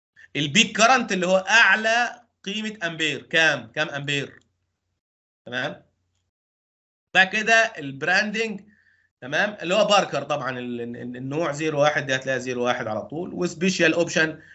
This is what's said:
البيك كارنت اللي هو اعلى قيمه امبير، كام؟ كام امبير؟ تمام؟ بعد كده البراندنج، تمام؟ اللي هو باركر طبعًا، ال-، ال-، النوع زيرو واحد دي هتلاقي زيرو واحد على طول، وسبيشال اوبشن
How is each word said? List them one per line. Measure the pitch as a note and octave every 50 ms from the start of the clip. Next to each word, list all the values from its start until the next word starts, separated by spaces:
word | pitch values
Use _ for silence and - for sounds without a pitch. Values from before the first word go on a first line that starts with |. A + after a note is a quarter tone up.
| _ _ _ - - - -
البيك | C#3+ D#3+ D3 C#3 G#3+ A3+ G#3+ -
كارنت | G3 A3 A#3+ C4 B3+ A#3 -
اللي | G3 F#3 F3
هو | F3+ F#3
اعلى | F#3+ F#3 F#3 G#3+ A#3 A3+ F#3+ G3 G#3+ A3 A3 A3+ A#3+ A#3+ A3+ - - _ _ _ _ -
قيمه | F#3+ G3+ A3 G#3+ G#3+ G#3 - F3
امبير، | E3+ E3 D#3 D#3+ D3+ C3+ A#2+
كام؟ | - - F3 E3 D#3+ D#3 D3 B2+ A2 A2+
كام | - D3 D3+ C#3+
امبير؟ | C#3+ C#3 C#3+ D3 C#3+ C#3 C3 - - - _ _ _ _ _ _ _ _ _ _ _ _ _ _ _ _ _ _ _ _ -
تمام؟ | A#2+ B2 B2+ C3+ D#3 F3+ - _ _ _ _ _ _ _ _ _ _ _ _ _ _ _ _ _ _ _ _ _ _ _ _ _ _ -
بعد | F3+ F#3+
كده | F#3+ G3 A3 G#3+ A3 A3+
البراندنج، | A3+ A3+ - - E3+ D3 C#3 C3+ C3+ D3+ E3+ F3+ G3+ G#3+ G#3+ G3+ A3 A3+ A3 G3+ - - _ _ _ _ _ _ _ _ _ _ -
تمام؟ | B2+ B2+ D3+ E3+ G3 G#3+ G#3 -
اللي | E3+ E3 F#3
هو | A3 G#3
باركر | - G3+ G3 E3+ - D#3+ C#3 C3+
طبعًا، | - D3 C#3+ B2 C3 B2+ B2
ال-، | B2 B2 A#2+ A#2+
ال-، | A#2+ A#2+ A#2+ A#2+ B2 B2 B2
النوع | B2 C3 C3+ C#3 D#3+ E3+ D3+
زيرو | C#3 C#3+ D#3+ D#3 D3+ C#3+
واحد | C#3+ D3+ D3+ D#3 C#3
دي | C3+ C3
هتلاقي | B2+ C3 C3+ C3 B2
زيرو | B2 B2+ B2 B2 A#2+
واحد | B2 A#2 - B2
على | G#2+ A2 G#2
طول، | G2 - C#3 D#3+ F3+ - -
وسبيشال | - F3 F3 - D3+ F3+ F#3+ F#3 - E3+ D#3 D#3
اوبشن | E3+ E3+ D3 - F3 D#3+ D#3 D#3 - - -